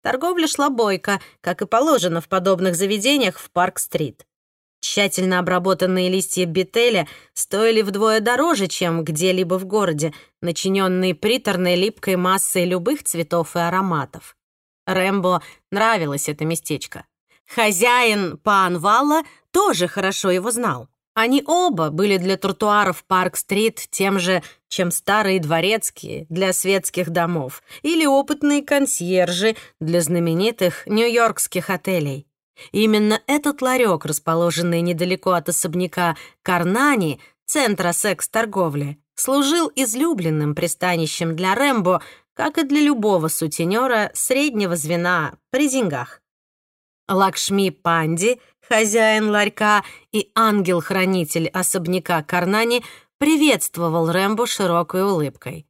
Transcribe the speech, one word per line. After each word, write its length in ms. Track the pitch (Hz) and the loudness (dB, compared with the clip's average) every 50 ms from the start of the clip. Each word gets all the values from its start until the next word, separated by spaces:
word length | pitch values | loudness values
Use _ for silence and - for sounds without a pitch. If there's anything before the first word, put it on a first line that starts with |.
Торговля 460 | _ 220 240 254 320 349 370 349 320 294 | _ -2 -4 -2 -2 -2 0 0 0 -2
шла 220 | - - 285 285 | 0 0 0 0
бойко, 500 | 269 226 226 202 190 180 - 208 202 185 - - _ _ | 2 0 0 0 0 -2 -2 -4 -4 -4 -4 -14 _ _
как 220 | - 170 180 - | -6 -6 -4 -4
и 40 | 208 | -2
положено 540 | - - 226 277 320 285 233 165 180 165 165 | 0 2 2 4 4 2 2 2 0 -2 -2
в 60 | - | -4
подобных 480 | _ 190 185 180 196 190 170 185 185 170 | _ -2 0 2 2 2 2 2 0 0
заведениях 640 | 160 196 196 214 208 196 262 294 277 240 185 - - | 0 0 -2 -2 0 2 2 2 2 2 0 -2 -6
в 100 | - - | -20 -4
Парк-стрит. 720 | _ 175 180 185 - - - - - 156 156 131 - _ - _ _ _ _ _ _ _ _ _ _ _ | _ 0 0 0 0 -6 -10 -6 -4 -4 -4 -4 -6 _ -20 _ _ _ _ _ _ _ _ _ _ _
Тщательно 560 | - - - 202 202 190 - - 185 185 185 180 | -10 -4 -2 0 0 0 0 -2 0 0 0 0
обработанные 680 | 180 175 180 180 175 190 185 185 185 185 185 185 180 180 | 0 0 0 0 2 0 0 2 0 0 0 0 0 0
листья 380 | 185 190 190 - - 180 180 | 0 -2 -4 -4 -2 -2 -2
бетеля 600 | 170 156 190 180 - - 233 233 247 220 185 156 - - - - _ _ | -2 0 -2 -4 0 0 2 2 2 2 0 -2 -4 -10 -20 -20 _ _
стоили 480 | - - _ - 202 226 226 226 220 | -10 -8 _ -2 2 2 2 2 2
вдвое 380 | 214 202 190 202 220 220 220 220 | 0 0 -2 0 2 2 2 2
дороже, 460 | 208 233 247 254 302 349 320 214 196 | 2 0 0 2 2 2 2 0 -2
чем 380 | 165 - - 185 170 165 165 156 | -4 -4 -4 -2 -2 0 -2 -2
где-либо 540 | 160 156 151 180 185 185 185 185 165 180 185 | -4 -4 0 0 0 2 0 0 -2 -2 -4
в 80 | 190 | -4
городе, 480 | 185 196 214 202 175 156 147 156 156 - - - _ _ _ | -2 -2 0 0 0 0 -2 -4 -4 -6 -10 -20 _ _ _
начиненные 760 | - 175 165 - - 190 190 196 190 190 180 185 185 185 170 | -6 -6 -6 -4 -2 -2 0 2 2 0 0 0 0 0 -2
приторной 600 | - - 214 240 262 - 214 196 180 185 180 180 | 0 0 0 0 0 0 -2 -2 0 0 2 2
липкой 400 | 175 190 220 226 - - 196 190 | 2 0 -2 -4 -6 -4 -2 0
массой 480 | 180 180 185 190 185 - - - 185 175 | 2 2 2 2 2 0 0 0 0 0
любых 400 | 180 185 180 170 233 302 294 - | 0 -2 -2 0 -2 -2 -2 -4
цветов 520 | - - 170 165 _ 170 170 160 - - | -6 -4 -4 -4 _ -2 -2 -2 -2 -2
и 20 | 175 | -2
ароматов. 800 | 170 170 175 185 196 190 170 147 131 - - - - - _ _ _ _ _ _ _ _ _ _ _ | -2 0 0 0 0 0 -2 -2 -4 -6 -12 -20 -20 -20 _ _ _ _ _ _ _ _ _ _ _
Рэмбо 560 | - 185 185 185 196 196 202 175 185 180 170 - - - _ _ _ | -2 0 0 0 0 0 0 2 2 0 0 -2 -8 -20 _ _ _
нравилось 600 | 190 202 220 226 226 196 165 143 139 143 - - | -2 0 2 2 2 0 0 -2 -4 -4 -4 -6
это 160 | 156 - 156 | -6 -4 -4
местечко. 580 | 156 165 - _ - 156 131 - - - - - _ _ _ _ _ _ _ _ | -4 -4 -4 _ -6 -6 -6 -6 -12 -14 -18 -18 _ _ _ _ _ _ _ _
Хозяин 920 | _ - 240 226 214 202 170 226 247 240 247 247 226 214 208 190 165 - - | _ -2 0 0 0 2 2 2 4 4 4 4 2 2 0 -2 -4 -6 -4
Паанвалла 840 | _ 214 202 196 190 175 180 170 156 202 214 247 285 294 302 320 302 - - _ _ _ | _ 2 2 4 4 2 0 0 2 2 4 4 4 4 2 0 0 -4 -20 _ _ _
тоже 340 | - 349 415 392 254 160 180 | 0 2 2 2 2 0 -2
хорошо 440 | 170 - 196 185 190 196 - - 190 | -2 -2 -2 -2 -2 -2 -2 0 0
его 200 | 180 185 185 240 | 0 0 0 -2
знал. 380 | 247 233 247 202 135 123 113 _ _ _ _ _ | -4 -2 -2 -4 -4 -6 -10 _ _ _ _ _
Они 320 | _ 220 220 233 269 277 285 | _ 0 2 2 2 2 2
оба 440 | - 320 359 359 349 240 165 160 151 | 2 2 2 4 2 2 0 -2 -2
были 260 | 147 160 202 208 196 | 0 0 2 2 2
для 220 | 185 175 190 190 185 | 0 0 -2 -2 -2
тротуаров 680 | - 196 190 _ 220 208 208 208 202 190 170 - _ | -2 -4 -2 _ 0 2 2 2 2 0 -2 -4 _
Парк-стрит 840 | _ 190 185 185 180 - - - - 196 202 220 226 220 - - _ | _ 0 0 0 0 -4 -6 -6 -2 -2 0 0 0 -2 -4 -14 _
тем 280 | - - 190 196 196 196 | -4 -2 0 0 0 0
же, 240 | 170 185 185 170 - - - _ _ _ | 0 0 0 0 -2 -6 -20 _ _ _
чем 220 | - - 180 170 | -4 -2 -2 -2
старые 500 | 175 - _ - 202 214 208 196 190 185 | -2 -4 _ 0 2 2 2 2 0 0
дворецкие 880 | 160 147 165 165 170 196 220 220 - - _ - - - - - 165 _ | 0 0 0 0 2 0 0 -2 -2 -6 _ -12 -14 -12 -12 -12 -10 _
для 240 | 165 180 190 190 180 | -4 -2 0 0 0
светских 560 | - - 185 196 190 - - - - 180 165 | 0 0 0 0 0 -2 -4 -4 -4 -4 -2
домов 520 | 165 175 170 170 175 160 135 127 - - _ _ - - | 0 0 0 0 -2 -4 -4 -6 -10 -16 _ _ -20 -6
или 240 | - 302 339 330 311 | -4 -2 0 2 2
опытные 560 | 285 269 269 277 277 302 294 294 285 285 285 | 4 4 2 2 0 -4 -2 0 0 0 0
консьержи 920 | 285 - 294 285 277 269 - - 170 175 185 180 175 170 175 170 202 220 220 - - - _ _ | 0 0 0 0 2 0 -2 -4 -2 0 2 2 2 2 0 0 0 0 -2 -2 -14 -20 _ _
для 220 | 160 156 165 175 | -4 0 0 0
знаменитых 840 | 165 147 180 170 170 165 165 170 196 226 233 - 190 175 - - - | 2 2 0 0 2 2 2 2 0 0 0 0 0 0 0 -4 -6
нью-йоркских 840 | - 208 220 233 240 226 240 233 220 - - - - - 185 165 - | -2 0 2 2 2 4 2 2 2 2 -2 -6 -4 -4 -6 -4 -4
отелей. 580 | 190 175 - 190 190 170 151 143 135 143 - _ _ _ _ _ _ - - - | -6 -4 -2 -2 -2 0 -2 -2 -6 -8 -12 _ _ _ _ _ _ -20 -20 -4
Именно 500 | - 202 220 220 214 214 214 214 214 - _ | 0 0 2 4 4 4 4 2 2 0 _
этот 360 | - 277 294 285 294 285 - | 0 -2 0 0 -2 -2 0
ларек, 420 | 262 254 254 254 240 214 175 147 - | 0 0 2 2 2 2 2 0 -2
расположенный 800 | 151 147 - _ 165 165 165 170 175 156 160 175 175 170 170 | -6 -6 -4 _ 0 0 2 2 0 0 0 -2 0 0 0
недалеко 480 | 170 175 175 156 180 180 185 180 - 190 | 0 -2 -2 -2 -2 -2 -2 -2 0 0
от 180 | 180 170 156 180 | 0 0 0 -2
особняка 680 | 170 - - 175 151 180 185 170 - 185 180 170 156 - - - _ _ | -4 -2 -4 -2 -2 -4 -4 -4 -2 -2 -2 -2 -2 -4 -12 -20 _ _
Карнани, 760 | _ - 180 175 170 175 196 240 277 294 277 226 175 156 135 - - _ _ _ _ | _ -2 -2 0 0 0 0 2 2 2 2 2 0 -2 -4 -6 -12 _ _ _ _
центра 460 | - - 302 262 220 202 - 175 175 | -6 -2 0 0 0 0 0 -2 -2
секс-торговли, 1040 | 170 - - 208 180 - - - - 220 226 214 196 190 180 160 143 143 143 143 147 _ _ _ _ | -2 -2 -2 -2 -2 -4 -6 -4 -4 -4 -4 -2 -2 -2 -2 -2 -2 -4 -6 -6 -10 _ _ _ _
служил 580 | - - - 269 285 285 277 330 349 330 - _ | -6 -2 0 2 2 2 2 2 0 0 -2 _
излюбленным 800 | 254 269 220 196 254 302 339 285 202 170 160 156 151 151 151 147 | -2 -2 -2 0 -2 0 0 0 0 0 0 0 0 0 -2 -2
пристанищем 840 | - 175 165 - _ 180 185 175 165 160 151 - - 175 165 160 | -2 -4 -4 -4 _ -2 -2 0 0 -2 -4 -4 -4 -4 -4 -2
для 180 | 160 185 185 196 | -2 0 0 2
Рэмбо, 480 | 226 277 285 262 226 175 180 185 156 - - - _ _ _ _ | 2 2 2 2 2 2 2 0 0 -2 -8 -20 _ _ _ _
как 240 | - - 302 - 330 | -4 -4 -2 0 -2
и 60 | 311 | 0
для 180 | 269 285 302 | 2 2 2
любого 460 | 294 294 285 226 208 214 196 175 156 160 | 4 4 2 2 2 2 2 2 0 -2
сутенера 840 | - - 165 151 - - 170 170 196 233 262 262 240 214 208 - | -2 -4 -4 -4 -4 -2 -2 0 0 0 0 0 0 0 0 -2
среднего 640 | - - - - 254 269 294 302 240 214 202 180 170 | -4 -6 -2 0 0 2 2 0 0 -2 -2 -2 -2
звена 640 | 165 143 151 175 170 175 180 180 170 151 135 - _ _ _ | -4 -2 -2 -2 0 0 0 0 0 -2 -4 -8 _ _ _
при 220 | - 262 302 277 | 0 0 0 2
деньгах. 500 | 254 269 233 175 143 123 120 - - _ _ _ _ _ _ _ _ _ _ _ _ _ _ _ _ _ _ - | 2 0 0 0 -2 -6 -8 -10 -14 _ _ _ _ _ _ _ _ _ _ _ _ _ _ _ _ _ _ -2
Лакшми 640 | 190 190 196 185 - - - - 196 202 196 185 | 2 2 2 2 2 -2 -4 0 0 2 2 0
Панди, 680 | - _ _ 170 170 165 160 156 165 165 190 233 254 247 _ _ _ _ | -2 _ _ 0 0 2 0 0 -2 0 0 0 0 -2 _ _ _ _
хозяин 680 | _ _ 240 220 226 208 208 226 220 220 214 220 220 214 | _ _ 2 2 2 2 2 4 4 4 4 2 2 0
ларька 520 | 208 208 208 202 - - 214 208 208 202 - - - - _ _ | 2 2 0 0 -2 0 2 2 2 2 0 -4 -20 -20 _ _
и 180 | - 214 - _ _ | -4 -4 -4 _ _
ангел-хранитель 1120 | 220 226 220 208 208 185 175 180 170 156 - 190 190 185 185 190 185 165 151 - 170 165 - | 2 2 4 4 2 2 2 0 0 0 -2 0 0 2 2 2 0 -2 -2 -2 -2 -2 -2
особняка 760 | - 185 180 - - 190 165 170 180 185 160 - 175 160 | -2 -4 -4 -2 -2 -4 -2 -2 -4 -4 -2 -2 -2 -2
Карнани, 640 | 147 - - 180 175 180 202 220 226 233 240 247 - - - - _ _ _ | -2 -2 -2 0 0 2 2 0 2 0 0 -2 -4 -8 -20 -20 _ _ _
приветствовал 960 | _ 285 294 320 285 302 294 233 185 - - - 165 170 165 160 170 165 165 | _ 2 2 4 4 4 4 4 2 0 -6 -4 -2 -2 0 0 0 0 2
Рэмбо 340 | 165 185 196 202 220 214 240 | 0 0 0 0 0 -2 -2
широкой 580 | - - - 196 180 170 170 170 - - 185 190 | -4 -2 -2 0 2 2 0 0 -2 -2 -2 0
улыбкой. 600 | 202 196 160 151 135 - _ - 123 - 160 - | 0 0 0 -2 -4 -6 _ -14 -14 -14 -14 -18